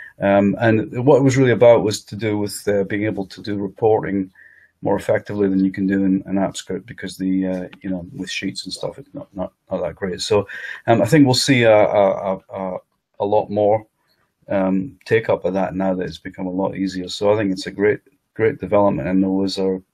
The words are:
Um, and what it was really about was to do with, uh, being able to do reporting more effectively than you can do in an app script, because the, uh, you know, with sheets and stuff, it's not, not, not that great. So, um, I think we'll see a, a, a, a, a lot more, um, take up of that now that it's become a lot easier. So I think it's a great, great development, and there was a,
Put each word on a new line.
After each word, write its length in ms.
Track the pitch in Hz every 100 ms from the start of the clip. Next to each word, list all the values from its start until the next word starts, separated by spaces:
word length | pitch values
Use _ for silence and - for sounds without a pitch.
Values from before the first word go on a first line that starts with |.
| - -
Um, 340 | 98 101 101 95
and 440 | 113 110 - 123
what 120 | 127 131
it 80 |
was 120 | 139 127
really 140 | 131
about 320 | 104 120 113
was 220 | 95 107
to 100 | -
do 240 | 101 110 104
with, 300 | 104 - -
uh, 160 | 101
being 180 | 95 104
able 240 | 107 95 95
to 160 | -
do 160 | 101 101
reporting 720 | 98 - 113 107 78 98 92 _ - _ _ _
more 140 | 101
effectively 540 | 101 - 110 - 104 101
than 160 | 95
you 80 | 95
can 160 | 98 95
do 160 | 98
in 180 | 95 95 95
an 120 | 95
app 180 | 92 -
script, 300 | - 92 -
because 300 | - 95 92
the, 280 | 95 95
uh, 240 | 95 92 90 -
you 80 | 98
know, 160 | 92 87
with 160 | - 90
sheets 320 | - 98 -
and 100 | 95
stuff, 240 | - 92 -
it's 160 | 139
not, 140 | 92 87
not, 180 | 98 90 _ -
not 80 | 92
that 160 | 85 80
great. 240 | 98 87
So, 260 | - 104 98 - - - -
um, 160 | 113
I 20 |
think 200 | 101 156
we'll 100 | 131
see 300 | 127 - 131
a, 120 | 117 107
a, 360 | 104 104 98
a, 240 | - 98 95 -
a, 300 | 104 95 92 _ _ _ -
a 80 | 101
lot 240 | 104 -
more, 340 | 104 104 110 110 _ _ _ _ _ -
um, 480 | 98 95 95 92 -
take 240 | - 113 113
up 160 | 101
of 100 | 90
that 200 | 95 92
now 200 | 92 95
that 100 | 92
it's 140 | 87 82
become 280 | 95 92 92
a 40 |
lot 240 | 92 95 92
easier. 320 | 98 92 90
So 240 | - 101
I 40 | 107
think 140 | 101
it's 160 | 92 90
a 60 |
great, 260 | 98 104 - _ _ _
great 260 | - 110 -
development, 480 | 95 104 101 98 73
and 120 | 95
there 100 | 95
was 280 | 95 98 98
a, 240 | 95 92 -